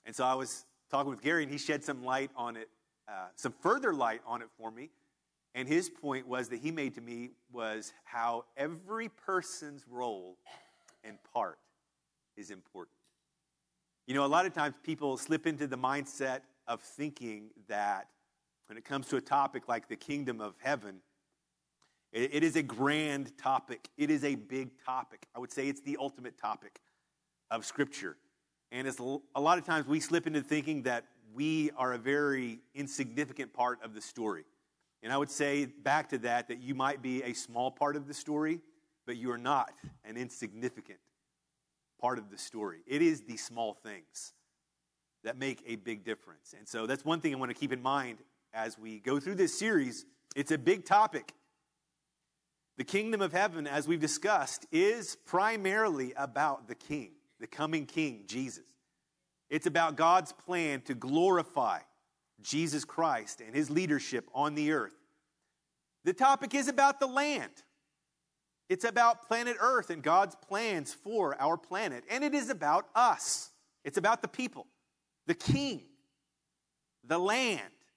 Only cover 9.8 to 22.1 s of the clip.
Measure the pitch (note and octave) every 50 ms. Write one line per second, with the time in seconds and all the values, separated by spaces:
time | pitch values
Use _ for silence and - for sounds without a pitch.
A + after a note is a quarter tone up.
9.8 | - A#2+ B2 B2 B2 A#2+ G#2+ F#2+ F2+ F#2 F2+ _ _ - - - - _ _ _
10.8 | _ - _ _ - A2 G#2+ F#2+ _ - _ B2 G#2 F2+ D2+ _ _ _ _ _
11.8 | _ _ _ _ _ _ _ _ _ _ _ G#2+ G2 E2 G2+ F#2+ F2 _ - F#2+
12.8 | E2+ _ _ _ _ _ _ _ _ _ _ _ _ _ _ _ _ _ _ _
13.8 | _ _ _ _ _ B2+ B2+ C#3 C#3+ C#3 D3+ E3+ F#3 F#3 - F3 D3 D3 - -
14.8 | - D#3+ D#3+ C#3 D3 C#3 C3 B2 - - D#3 D3+ D#3 E3 D#3 C3+ D3 C#3 C3 B2+
15.8 | C3 B2+ C#3 C#3+ C#3 C#3 - - C3+ C3 B2+ C3+ - _ _ _ _ - A#2 A2
16.8 | - - - - D3 D#3 - - B2 A2+ G#2+ G#2 G#2+ A2 G#2 - G2+ G2+ G#2 G#2
17.8 | G#2 G#2 G2+ F#2+ G2+ _ _ _ _ _ _ _ _ _ _ _ _ - G#2+ A2+
18.8 | - - C#3 C#3 B2+ - C#3+ C3 - - C#3+ C#3+ C#3 C3+ - B2+ - - A#2+ A2+
19.8 | - _ A2+ - - - C#3+ C#3+ C#3 B2+ A#2+ A2 A2 G#2 F2+ _ - C3+ D3 B2+
20.8 | G#2+ G2+ F#2+ F#2 _ _ _ _ _ _ _ _ _ _ _ _ _ _ _ _
21.8 | _ _ _ _ _ _